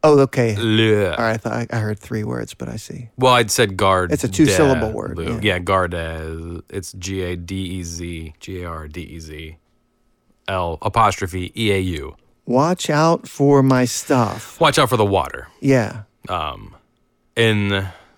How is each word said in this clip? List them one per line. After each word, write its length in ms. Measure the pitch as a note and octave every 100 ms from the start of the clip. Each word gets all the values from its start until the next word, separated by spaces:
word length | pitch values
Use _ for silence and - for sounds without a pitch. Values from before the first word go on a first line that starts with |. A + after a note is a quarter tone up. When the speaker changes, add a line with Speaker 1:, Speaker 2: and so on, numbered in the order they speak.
Speaker 1:
Oh, 160 | D#3 C#3+
okay. 360 | C3+ - A#2 G#2+
Speaker 2:
le." 520 | A2+ A2 A2+ G#2 F#2+
Speaker 1:
All 60 | -
right, 160 | A2+
I 40 | A2
thought 160 | A#2
I, 140 | A#2 A#2
I 60 | A#2
heard 180 | G#2+ G#2
three 240 | - A2+
words, 300 | G#2+ - -
but 160 | - A#2+
I 60 | A2+
see. 340 | - - A#2+ -
Speaker 2:
Well, 160 | B2+
I'd 160 | A#2+ A2+
said 280 | - A2 F#2+
"garde 340 | G2 F#2+ F#2
Speaker 1:
It's 120 | D3
a 40 | A#2+
two-syllable 640 | F#2+ D3 F#2 D3 B2+ A2
word, 260 | A2 - -
Speaker 2:
le." 60 | D#2+
Speaker 1:
yeah. 60 | -
Speaker 2:
Yeah, 180 | G#2 F2+
"Garde." 1040 | F2 F#2+ F2+ E2+ E2 D#2+ D#2+ E2 E2+ E2+ -
It's 240 | G2+ -
G 280 | G2 F2+ F#2+
A 120 | F2+ F2
D 200 | E2+ F#2+
E 280 | F#2 F#2
Z, 500 | E2+ E2 F2 E2 D#2+ -
G 220 | - F2+
A 60 | F2
R 180 | D#2+ D#2
D 140 | D2+
E 180 | - E2
Z, 380 | D#2 D#2 D#2+ D#2+ _ _ _ _ _ _ _ _ -
L 300 | F#2+ E2+ D#2+
apostrophe 680 | G#2+ A#2 G#2+ - F#2 F2+ F2+ -
E 140 | A2
A 80 | G2
U. 360 | F#2+ D#2+ C#2 - _ _ -
Speaker 1:
Watch 420 | B2 D#3 F3+ -
out 380 | D3+ E3 E3 -
for 340 | - C#3+ C#3
my 220 | C3+ C3 B2
stuff. 720 | - - C3+ A2 A2 - -
Speaker 2:
Watch 180 | D#3 C#3
out 80 | C3
for 80 | A#2+
the 100 | G#2
water. 440 | F#2+ C#2 B1 - -
Speaker 1:
Yeah. 440 | C#3 C3 G#2 - G#2 _ -
Speaker 2:
Um, 460 | F2+ D#2 G1+ G1+ - _ _ _ _ _ -
in, 500 | A2+ G#2 G2+ G2 F#2+ - _